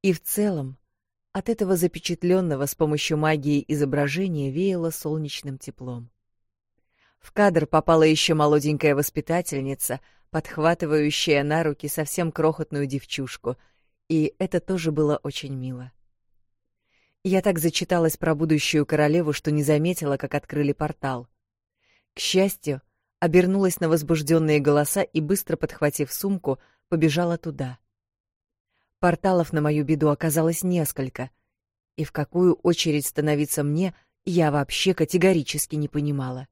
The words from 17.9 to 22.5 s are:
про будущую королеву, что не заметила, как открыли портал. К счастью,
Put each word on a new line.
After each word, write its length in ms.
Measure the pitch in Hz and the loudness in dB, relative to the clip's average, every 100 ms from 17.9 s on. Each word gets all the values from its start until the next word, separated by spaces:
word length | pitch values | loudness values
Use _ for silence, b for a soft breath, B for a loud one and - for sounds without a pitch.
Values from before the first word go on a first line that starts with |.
| 180 165 - | 2 2 0
про 200 | 160 147 | -2 0
будущую 500 | 160 151 - 151 143 | 2 2 2 0 0
королеву, 460 | 151 147 165 156 | 2 4 2 0
что 180 | 143 - | -2 0
не 140 | 151 | 0
заметила, 520 | 143 151 165 180 147 139 | 2 2 2 -2 -4 -4
как 160 | 139 | -4
открыли 380 | 147 - 151 143 | -6 -4 -2 -2
портал. 540 | 143 151 - 139 127 123 _ _ _ _ _ _ _ _ | 0 -4 -4 -6 -6 -10 _ _ _ _ _ _ _ _
К 60 | - | -8
счастью, 600 | - 185 196 | 0 2 2